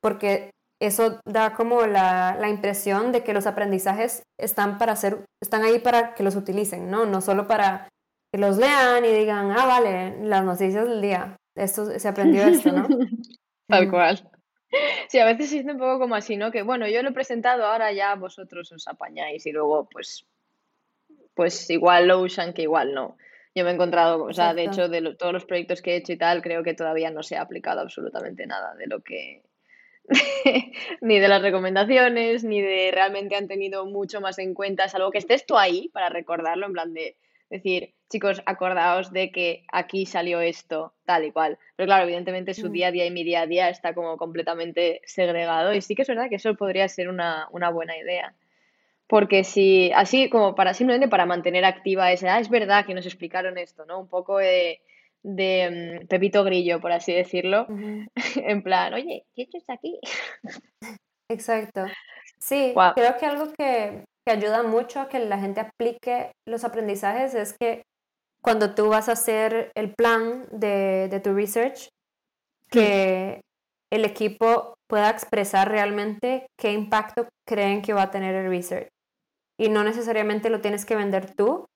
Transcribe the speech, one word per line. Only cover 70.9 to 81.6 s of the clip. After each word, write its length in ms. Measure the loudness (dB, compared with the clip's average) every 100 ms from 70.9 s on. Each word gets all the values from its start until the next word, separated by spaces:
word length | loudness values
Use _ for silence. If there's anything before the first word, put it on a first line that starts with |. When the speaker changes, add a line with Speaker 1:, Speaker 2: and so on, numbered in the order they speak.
| 0 -2
Speaker 1:
de 100 | -2
tu 140 | 0
research, 560 | 0 0 0 -2 -4 -20 _ _ _ _ _ _ _ _
Speaker 2:
Hmm. 0 |
Speaker 1:
que 680 | 4 4 4 2 0 -4 -10 _ _ _ _ _
el 140 | -2 -2
equipo 720 | 0 -4 2 2 2 0 -16 _
pueda 200 | 2 2
expresar 600 | 0 -2 -2 0 2 2
realmente 800 | 2 0 -2 -4 -4 -2 -4 -6 _
qué 140 | -2
impacto 540 | -2 0 -2 -2 -6 -6 _ -6
creen 340 | 0 0 0
que 120 | 0
va 100 | 0
a 80 | 0
tener 240 | -2 -4 -4
el 140 | -2
research. 400 | -4 -4 -8 -10 _ _ _ _ _ _ -2
Y 100 | 0
no 140 | 2
necesariamente 640 | 0 -2 -2 0 0 0 0
lo 120 | 0
tienes 240 | -2 -4 -2
que 100 | -2
vender 380 | 0 -2 -4 0
tú. 300 | 0 0